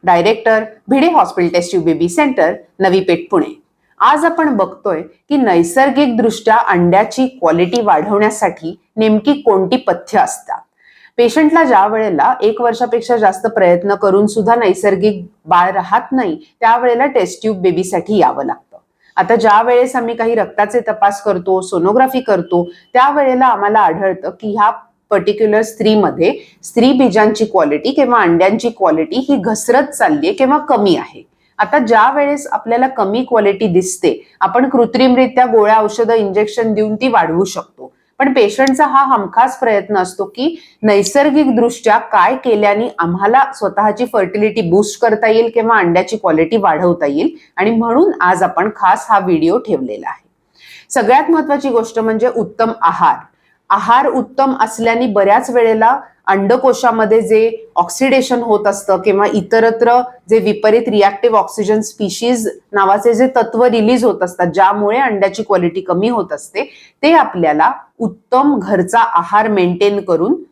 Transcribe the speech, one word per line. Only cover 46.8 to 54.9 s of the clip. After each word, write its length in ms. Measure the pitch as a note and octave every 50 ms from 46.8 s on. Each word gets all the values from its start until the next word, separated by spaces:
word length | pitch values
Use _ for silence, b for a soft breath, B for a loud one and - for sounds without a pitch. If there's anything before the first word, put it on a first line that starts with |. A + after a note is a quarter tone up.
| F3+ F3 F3 E3+ D#3
येईल, 280 | C#3+ C#3+ D3 F#3+ D#4+ B B B B B
आणि 140 | - F#3 G#3
म्हणून 420 | A#3 A3+ A3+ A#3 A3+ B3+ E4+ G#4 - -
आज 220 | - F3+ F#3 F#3 -
आपण 280 | - - - - A3 G#3+
खास 280 | - - F#3 G3 G#3+ - -
हा 100 | A3 G3+
व्हिडिओ 400 | F#3+ F3+ F3+ D#3+ D#3 E3 E3+ E3
ठेवलेला 500 | - - G3+ C#3 C3 A#2 G#2+ F#2+ D#2+ -
आहे. 160 | - - _ _ _ _ _ _ B B B B B B B B
सगळ्यात 400 | - C#4 A3+ G3+ B3+ C4+ D4+ D4+
महत्त्वाची 380 | E4 D#4+ D#4 D#4 C#4+ C#4+ C#4 C#4
गोष्ट 300 | C4+ A#3 A3 A3+ - A3+
म्हणजे 320 | A3 A3 A3 A3 A3 B3 B3
उत्तम 360 | A#3 G#3 F3 - _ A#3 A3+ A3+ - -
आहार. 340 | E3+ E3+ - F3 D#3+ C3 - - _ _ _ _ _ _ _ _ _
आहार 360 | F#3+ G3+ - F#3+ A#3 B3+ C#4
उत्तम 480 | C#4+ A#3+ C4 - - - - C4+ C4+ B3+ -
असल्याने 460 | A3 A3 - - A3+ A3+